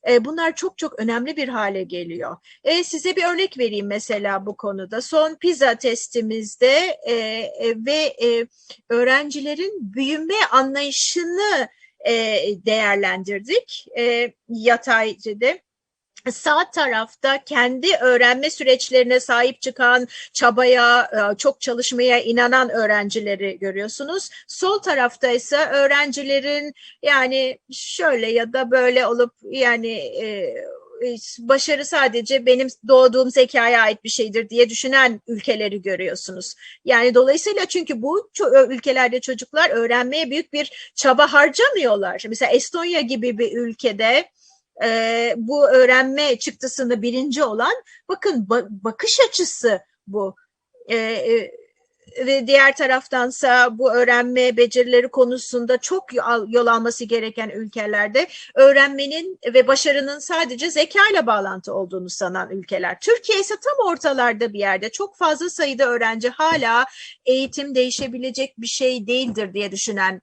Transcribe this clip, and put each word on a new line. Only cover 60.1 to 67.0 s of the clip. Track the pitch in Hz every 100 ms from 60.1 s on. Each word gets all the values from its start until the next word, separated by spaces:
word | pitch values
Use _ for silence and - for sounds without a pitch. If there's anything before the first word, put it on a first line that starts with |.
| 285
sadece | - 330 285 247 330
zekayla | 302 330 403 427 392 240
bağlantı | 208 196 190 202
olduğunu | 202 185 185 180
sanan | - 180 185 180
ülkeler. | 190 180 190 180 180
Türkiye | - 466 - 403
ise | 392 427
tam | 523 554 415
ortalarda | 339 302 269 240 214 233
bir | 202
yerde. | 196 190 220
Çok | - 392 _
fazla | 339 285 349
sayıda | - 285 254 254
öğrenci | 240 226 226 240
hala | 247 311 320 233 233 262 -